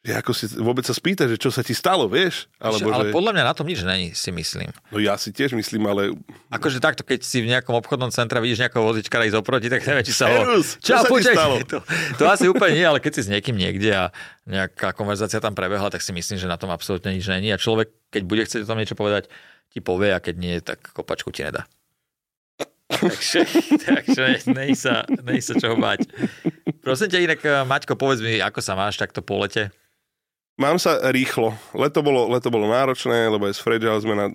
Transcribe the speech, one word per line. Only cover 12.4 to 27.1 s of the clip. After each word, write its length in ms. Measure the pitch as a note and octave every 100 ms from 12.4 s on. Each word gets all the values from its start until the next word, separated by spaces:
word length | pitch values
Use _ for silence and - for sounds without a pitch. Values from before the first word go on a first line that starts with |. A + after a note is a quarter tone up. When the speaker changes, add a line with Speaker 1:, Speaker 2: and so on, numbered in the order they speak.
| F3+
Speaker 2:
úplne 260 | F#3 G3
nie, 120 | D3+ F3
ale 100 | C#3+
keď 140 | D3+
si 100 | D3+
s 60 | G2
niekým 240 | G2+ -
niekde 400 | A2 F#2 F#2+ G#2+
a 160 | G2 F2+ - - -
nejaká 520 | - G2 F#2 - G2 -
konverzácia 480 | G#2 G2+ G#2 A2
tam 80 | A2
prebehla, 400 | G2 F#2 G2+ G2+
tak 80 | F2
si 80 | -
myslím, 300 | F2+ E2+ G2+
že 80 | F2+
na 80 | E2+
tom 160 | G2
absolútne 400 | E2+ - F#2+ G2
nič 160 | F#2+ G2
není 240 | F#2 G#2
a 80 | G2
človek, 320 | - A2+ A2 _ _
keď 140 | A2
bude 180 | F#2 G#2+
chcieť 220 | A2 A#2
o 60 | G#2
tom 80 | A2+
niečo 160 | G#2+ A2
povedať, 320 | G#2 G#2 - - - _ _
ti 160 | -
povie 240 | - F#2 G2+
a 100 | F2+
keď 160 | -
nie, 220 | F2 F2 F2
tak 220 | - - -
kopačku 400 | - D#2+ - -
ti 160 | -
nedá. 240 | D2 - - _ _ _ _ _ _ _ _ _ - _ _
Takže, 560 | - F3 - - - - D#4+ -
<laughs> 180 | D4+ -
takže 380 | C#4 - C4 C3 C3 -
nej 240 | F#3 C#3
sa, 320 | C3 C3 A#2 - C4+
nej 180 | B2 B2+
sa 140 | B2+
čoho 220 | A#2+ A2+ A2+
báť. 320 | G#2+ G#2 - - - - - - - D3+
Prosím 280 | - C3
ťa 100 | G#3